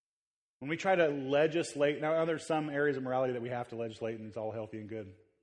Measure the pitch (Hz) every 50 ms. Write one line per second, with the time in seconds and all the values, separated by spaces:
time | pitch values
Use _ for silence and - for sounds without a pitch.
0 | _ _ _ _ _ _ _ _ _ _ _ - 127 139 165 165 - 190 190 175
1 | 165 151 147 143 135 131 139 143 156 160 147 170 160 - - 143 143 147 151 147
2 | 151 151 160 165 165 165 160 147 - - 160 156 151 151 143 143 147 147 135 131
3 | 131 127 127 131 131 127 123 123 117 120 127 120 120 - 117 113 117 113 110 -
4 | 117 113 117 110 110 110 104 113 107 110 107 113 110 107 - 110 107 101 110 110
5 | 101 95 95 95 _ _ _ _